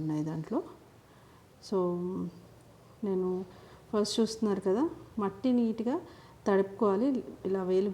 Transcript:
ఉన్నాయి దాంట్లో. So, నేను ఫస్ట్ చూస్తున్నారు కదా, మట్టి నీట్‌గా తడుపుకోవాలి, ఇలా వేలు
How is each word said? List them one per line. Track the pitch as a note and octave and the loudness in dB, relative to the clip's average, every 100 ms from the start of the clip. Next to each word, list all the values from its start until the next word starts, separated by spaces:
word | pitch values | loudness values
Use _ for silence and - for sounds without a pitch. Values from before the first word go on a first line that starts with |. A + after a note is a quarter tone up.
ఉన్నాయి | D#3 D3+ D3+ | -2 -2 -2
దాంట్లో. | D#3+ D#3+ B3+ - - - - - - - - - - - | -6 -4 -4 -4 -12 -20 -20 -20 -20 -20 -20 -20 -20 -4
So, | F#3+ F3+ F3 F3+ F#3 F3+ - - - - - - - G#3 | 0 0 -2 -4 -4 -6 -10 -20 -20 -20 -20 -20 -8 -2
నేను | F#3 F#3 F#3 F#3+ - - - - | 0 0 -2 -6 -14 -20 -20 -4
ఫస్ట్ | G#3+ G#3+ - | 0 0 2
చూస్తున్నారు | A3 - G#3+ G3 F#3+ | 0 0 0 0 2
కదా, | G3+ E4 - - - | 2 0 -2 -10 -4
మట్టి | G3 G3 C4 B3 | -4 -2 0 2
నీట్‌గా | A#3 A3+ A#3 D#4+ - - - - - | 2 0 -2 -4 -6 -16 -20 -4 2
తడుపుకోవాలి, | G3 G3 - G#3 F#3+ C4+ B3 - - F#3+ | 4 2 2 2 4 2 0 -4 -8 -4
ఇలా | G3 F#3 | -2 2
వేలు | F#3 G3+ | 2 2